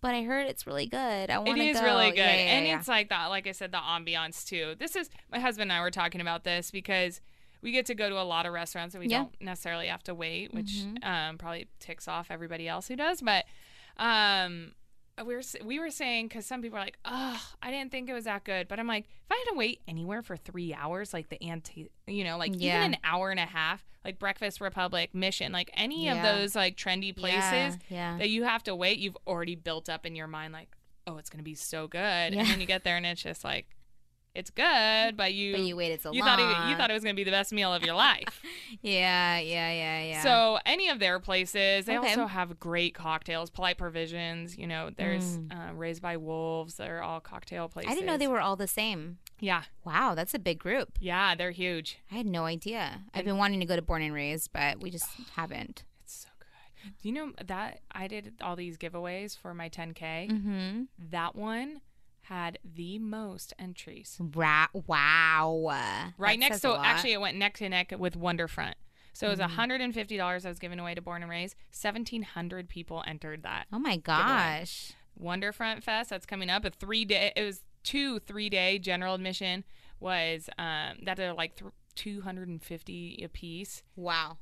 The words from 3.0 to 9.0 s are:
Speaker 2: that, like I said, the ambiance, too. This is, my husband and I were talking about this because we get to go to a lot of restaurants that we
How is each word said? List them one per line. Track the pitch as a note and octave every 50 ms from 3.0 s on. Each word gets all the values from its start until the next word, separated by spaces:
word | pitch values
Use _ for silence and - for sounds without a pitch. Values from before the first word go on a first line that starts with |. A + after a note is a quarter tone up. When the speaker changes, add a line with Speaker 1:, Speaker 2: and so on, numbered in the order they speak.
| G#3 G#3+
Speaker 2:
that, | G#3 F3 E3+
like | E3+ F#3+ G3 F#3+
I | G3 F#3+
said, | - G3+ F#3 F#3
the | F3+
ambiance, | D#3+ D#3 E3+ E3+ E3 E3 E3+ E3 D#3+ D#3+ E3 - -
too. | - - E3+ D#3+ D#3 D#3+ -
This | C#4 E4 -
is, | G4 E4 - - - - -
my | - A#3
husband | B3 B3+ A#3 G#3 G#3+ G3
and | F3+ E3+
I | F3
were | F3+
talking | F3+ F#3+ F3 E3+ F3 F3+ F3
about | E3+ E3+ E3 -
this | F#3 F3 F3 F3 -
because | - G3 F#3+ - G3 F#3 F3+ F3+ F3 - - - - - - - - -
we | - A#3
get | A#3+ B3+ B3
to | A#3+ B3
go | G#3 G#3+ G3+
to | G3 G3
a | F#3
lot | F3+ E3+ E3 E3+
of | F3 F3
restaurants | E3+ E3+ E3 - F3+ E3+ F3 F3
that |
we | F#3+